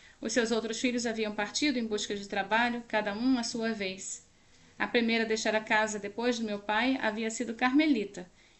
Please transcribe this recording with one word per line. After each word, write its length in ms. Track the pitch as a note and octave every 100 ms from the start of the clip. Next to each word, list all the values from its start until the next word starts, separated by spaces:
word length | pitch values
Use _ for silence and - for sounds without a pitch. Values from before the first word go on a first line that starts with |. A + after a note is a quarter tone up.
| - -
Os 140 | A#3
seus 180 | B3 A3+
outros 280 | A3+ A3+ A3
filhos 240 | B3+ A#3+ A#3
haviam 280 | A3 G#3+
partido 460 | G#3 G#3 - D4 B3
em 60 | A3
busca 280 | G#3 -
de 140 | G3+ G3+
trabalho, 560 | G3 F#3+ A3 A#3+ A#3+ A#3
cada 260 | G#3+ G#3
um 240 | G#3 B3+ B3+
à 60 |
sua 280 | A#3 A#3+ A3+
vez. 560 | G#3+ F#3+ F#3+ - - - _ _ - - -
A 80 | G3+
primeira 380 | A#3+ A3+ A3+
a 40 | G#3+
deixar 280 | A3 A3 A3
a 60 |
casa 360 | A3 G#3+ G#3+ G#3
depois 420 | G3+ A#3 A#3+ A#3
do 60 | A3
meu 140 | G#3
pai 380 | G3+ G#3+ B3+ C4
havia 280 | A3 G#3+ A3
sido 240 | A3 A#3
Carmelita, 760 | A3+ B3+ C#4 D#4 A#3 G3+ - F3 - -